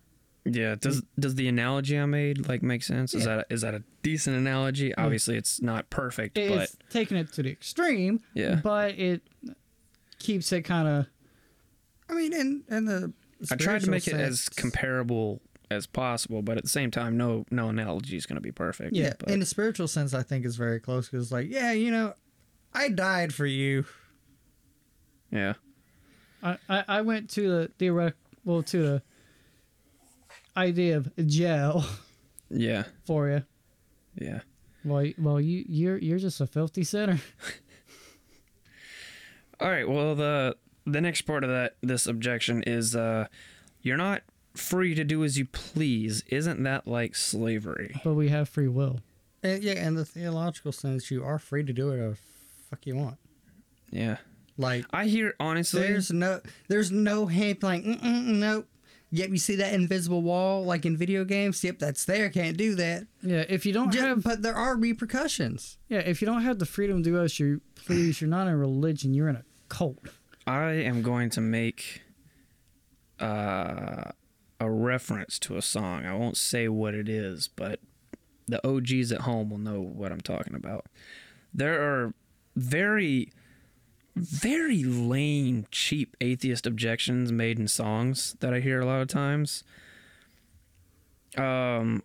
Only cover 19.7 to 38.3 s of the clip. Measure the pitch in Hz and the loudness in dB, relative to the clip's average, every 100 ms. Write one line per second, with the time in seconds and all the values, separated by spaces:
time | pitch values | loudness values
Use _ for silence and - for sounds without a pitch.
19.7 | 220 165 156 143 131 123 135 123 117 117 | 0 -2 -2 -2 -2 -2 -2 -2 -2 -2
20.7 | 117 - 127 120 127 117 127 147 262 240 | -2 -2 -4 -2 -4 -4 -4 -4 -2 0
21.7 | 220 233 226 220 - _ _ _ _ _ | 2 2 0 0 -6 _ _ _ _ _
22.7 | 247 285 190 190 180 170 147 143 135 135 | -2 0 2 2 2 0 0 0 0 2
23.7 | 135 139 - - _ _ _ _ _ _ | 0 -2 -8 -20 _ _ _ _ _ _
24.7 | _ _ _ _ _ _ 107 98 120 - | _ _ _ _ _ _ -2 -2 -4 -10
25.7 | _ _ _ _ - _ _ 180 180 - | _ _ _ _ -20 _ _ -6 -4 -2
26.7 | 196 214 208 220 220 220 - 196 170 165 | -2 0 0 0 -2 -2 -2 2 2 0
27.7 | - 180 175 170 - _ - - 170 151 | 0 2 2 2 -2 _ -8 0 0 2
28.7 | 180 151 139 - _ - _ _ _ _ | 2 2 2 -2 _ -20 _ _ _ _
29.7 | _ _ _ _ _ _ - - - 185 | _ _ _ _ _ _ -20 -8 0 2
30.7 | 175 175 160 135 - 160 151 175 151 143 | 4 4 2 0 0 2 4 4 4 2
31.7 | 160 135 101 - _ _ - - 110 113 | 2 0 -6 -14 _ _ -20 -6 -2 0
32.7 | 110 104 - - 156 143 143 135 _ _ | 0 -2 -8 -2 0 2 0 -2 _ _
33.7 | _ _ _ _ 180 - - - _ - | _ _ _ _ -12 -8 -8 -12 _ -20
34.7 | - 151 143 143 - 151 147 156 180 - | -10 -2 0 0 0 2 2 2 -2 -2
35.7 | 156 175 190 156 180 190 - 135 151 156 | 0 0 0 0 0 -2 -2 -2 0 -2
36.7 | - 165 208 208 165 - - - - - | -2 -2 0 2 0 -2 -12 -14 -14 -18
37.7 | - _ - - - _ | -20 _ -20 -20 -20 _